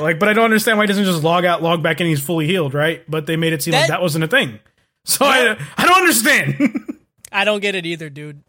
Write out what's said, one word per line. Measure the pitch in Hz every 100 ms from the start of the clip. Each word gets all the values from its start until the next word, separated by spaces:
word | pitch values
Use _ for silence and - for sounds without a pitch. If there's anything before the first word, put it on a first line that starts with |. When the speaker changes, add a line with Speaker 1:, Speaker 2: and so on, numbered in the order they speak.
Speaker 1:
like, | 151 160
but | 208
I |
don't | 214
understand | 226 214 220 214
why |
he | 208
doesn't | 202 196
just | 170
log | 156 175 180
out, | 170
log | 165 170
back | 160 160
in, | 175
he's | 151
fully | 139 170 151
healed, | 185 143
right? | 143 156 165 -
But | 156 156
they | 160
made | 165
it | 160
seem | 170
like | 175
Speaker 2:
That | 165
Speaker 1:
that | 165
wasn't | 175 156 160
a |
thing. | 269 165 107 _ _ _ _ -
So | -
Speaker 2:
Yeah. | 277 262 233 214 147 -
Speaker 1:
I, |
I | 311
don't | 370
understand. | 359 226 233 247 139 139 277 - - - _
<laughs> | _ -
Speaker 2:
I | 202 202
don't | 208
get | 202 190
it | 170
either, | 165 156
dude. | 143 151 147